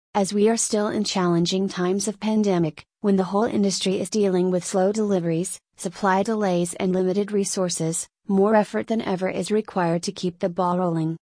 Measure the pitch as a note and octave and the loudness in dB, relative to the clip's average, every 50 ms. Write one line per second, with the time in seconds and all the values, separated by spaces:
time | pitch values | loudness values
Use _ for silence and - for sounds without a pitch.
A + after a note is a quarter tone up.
0 | _ _ - G#3 G3 G3 G3+ G#3 G3+ A3+ A3+ A3 - - A#3 G#3 G#3 A3 - G#3+ | _ _ -2 0 0 0 2 2 4 4 2 2 0 0 0 0 0 0 -2 -2
1 | G3+ - - F#3+ F3+ F3 E3+ E3+ E3+ E3+ F#3+ F#3+ G3 G3 - F#3 F3+ F3+ F#3+ G3+ | -2 -2 0 0 2 2 4 2 2 2 0 0 -2 -2 -2 -2 -2 0 0 -2
2 | - A3 G3+ - G#3 A3 A3 G#3+ G#3 G3+ F#3 E3+ E3 D#3 - - - _ _ - | -2 -4 -6 -4 -2 0 2 2 2 2 2 2 2 0 -2 -8 -20 _ _ -2
3 | - G3+ G3 F#3+ F#3 F3 G3+ G3+ A#3 - - G#3+ G3 G3 F3+ - - F#3+ F#3+ - | 0 2 2 2 2 2 0 0 0 0 0 0 0 0 0 0 -2 -2 -2 -2
4 | G3 - - G#3+ G3+ F#3+ F#3 F3+ F3+ F#3 F3+ F3+ - - - F#3+ F#3 G3 G#3 A3 | -4 -2 0 2 2 2 2 2 2 2 0 0 -2 0 0 2 2 2 2 0
5 | G#3+ G3+ G3 F3+ E3+ E3+ D#3+ E3 F#3 - - - _ _ _ - - F#3 - - | 0 0 0 0 0 0 0 -2 -2 -4 -8 -12 _ _ _ -10 -10 -10 -6 0
6 | G#3+ F#3+ F#3 F#3+ G3 A3+ A3 G#3+ G#3 F#3+ F3 F3 F3 F3 - - G3+ F#3 F3+ F#3 | 0 2 2 2 2 0 0 0 0 0 2 0 0 -2 -4 -4 -2 0 0 2
7 | F#3 F#3 F#3 G3+ G#3 G3+ G#3 G3 G3 - - G3+ F#3 F3 - - E3 D#3+ E3 - | 0 0 0 0 -2 0 0 -2 -2 -2 -2 -2 -2 -2 -2 -2 -2 -2 -2 -4
8 | - - _ _ - - G3 F#3+ G3 G#3+ A3 G#3+ G3 - - G#3+ A3 - A3+ A3+ | -8 -10 _ _ -4 0 2 4 4 6 4 4 2 2 -4 -6 -4 -2 -4 -2
9 | - G3 F#3+ F3 F#3 F#3 - - F3 F3 G#3 A3 G#3+ - - G3 F3 E3 E3+ E3+ | -2 -2 -2 -2 -2 -4 -4 -4 -4 -2 -2 -2 -2 -2 -2 -2 0 0 0 0
10 | - G3 F#3+ - - F3+ F3 - G3+ F#3 E3+ F#3+ F3+ F3 F3+ F3+ F#3 F3 E3 E3 | -2 -6 -8 -4 -6 -6 -4 -2 -4 -4 -2 0 0 0 0 0 0 0 0 0
11 | D#3+ D#3+ D#3+ - _ | -2 -2 -4 -6 _